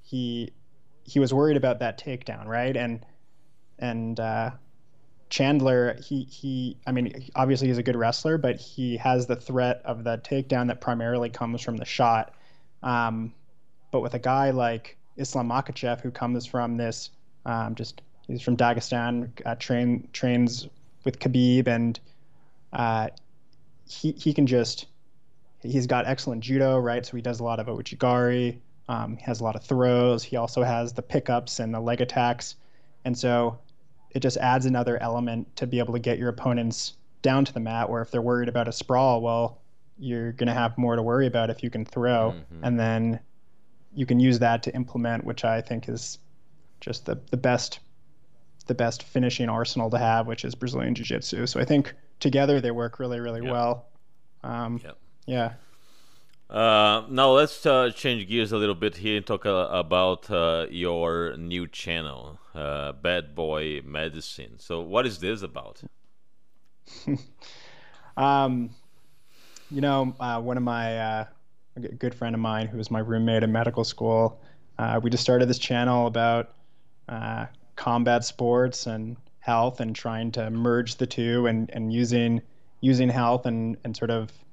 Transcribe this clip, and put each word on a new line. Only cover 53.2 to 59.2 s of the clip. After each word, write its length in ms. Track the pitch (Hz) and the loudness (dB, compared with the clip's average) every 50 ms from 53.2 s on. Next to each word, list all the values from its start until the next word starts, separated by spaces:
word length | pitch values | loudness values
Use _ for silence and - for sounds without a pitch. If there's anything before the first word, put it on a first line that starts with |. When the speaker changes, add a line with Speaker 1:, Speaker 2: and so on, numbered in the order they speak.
| 120 120 117 113 120 | -4 -4 -6 -4 -4
Speaker 2:
Yeah. 80 | 127 | -2
Speaker 1:
well. 340 | 123 120 120 117 120 123 - - - - - - - - - - - - - | 0 0 2 0 0 -2 -6 -16 -18 -20 -20 -20 -20 -20 -20 -20 -18 -12 -10
Um, 380 | 127 120 117 120 117 117 120 - | -8 -6 -6 -4 -4 -6 -8 -8
Speaker 2:
Yeah. 80 | - - - - - - - - | -12 -18 -18 -18 -20 -20 -16 -8
Speaker 1:
yeah. 280 | - 127 123 117 117 120 - - - - - - - - - - - - - - - - - - - | -4 -2 -2 -2 -2 -4 -10 -18 -18 -20 -20 -20 -18 -18 -18 -18 -18 -18 -18 -18 -18 -18 -20 -16 -6
Speaker 2:
Uh, 560 | 104 107 113 113 110 107 107 104 104 113 113 127 | 0 4 6 8 8 8 8 8 6 4 2 -2
now 220 | 135 127 135 135 | 2 6 8 8
let's, 340 | 131 139 151 147 - - - | 10 8 8 6 2 0 4
uh, 260 | 156 135 127 127 123 110 | 4 6 6 4 2 0
change 340 | - - 139 123 113 98 | -2 -2 0 0 0 -2
gears 240 | 92 110 120 113 104 | -2 0 0 0 2
a 60 | 113 | 0
little 180 | 107 104 104 98 | 0 2 0 0
bit 220 | 82 95 104 - | 0 -2 -2 -2
here 200 | 85 95 107 107 | -2 -4 -2 -2
and 80 | 104 | -2